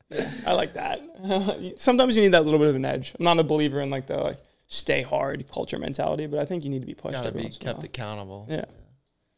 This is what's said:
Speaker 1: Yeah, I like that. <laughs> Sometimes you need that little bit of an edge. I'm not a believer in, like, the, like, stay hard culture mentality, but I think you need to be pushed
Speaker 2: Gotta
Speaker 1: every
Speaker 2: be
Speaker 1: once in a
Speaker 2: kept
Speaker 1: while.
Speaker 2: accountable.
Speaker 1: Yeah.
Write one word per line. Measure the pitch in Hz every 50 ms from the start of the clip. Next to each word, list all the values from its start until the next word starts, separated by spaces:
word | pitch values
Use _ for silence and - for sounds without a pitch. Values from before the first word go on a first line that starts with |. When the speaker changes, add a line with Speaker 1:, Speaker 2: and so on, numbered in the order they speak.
| _ _
Speaker 1:
Yeah, | - - - - - - -
I | - 180
like | 180 170 - -
that. | - - - - - 285 339 - 190 190 196 190 202 196 208 - - 180 185 -
<laughs> | -
Sometimes | - 262 247 240 254 262 220
you | 220
need | 208 196 175
that | 165 156
little | 151 156 151
bit | 151
of | 151 135
an | 131 135
edge. | 131 135 135 131 - -
I'm | - 170
not | 175 170 165
a | 160
believer | 147 151 156 151 143 139 143
in, | 139 139
like, | 139 135 131
the, | - -
like, | 139 - 143 139 - _ _ _ _ _
stay | _ - - - - 139 139 127
hard | - 139 143 143 139 - 135 135 -
culture | - - - - - -
mentality, | - - 139 - - - 151 151 156
but | 147 147 147
I | 147
think | - 185 170 143
you | 139
need | 139 131
to | -
be | - -
pushed | - - - -
Speaker 2:
Gotta | 127 120 113
Speaker 1:
every | - -
Speaker 2:
be | 113
Speaker 1:
once | 113 -
in | -
a | -
Speaker 2:
kept | 127 113
Speaker 1:
while. | - -
Speaker 2:
accountable. | - - 127 110 104 107 104 98 95 95 101 107 123
Speaker 1:
Yeah. | 160 - - - - - 98 _ _ _ _ _ _ _ _ _ _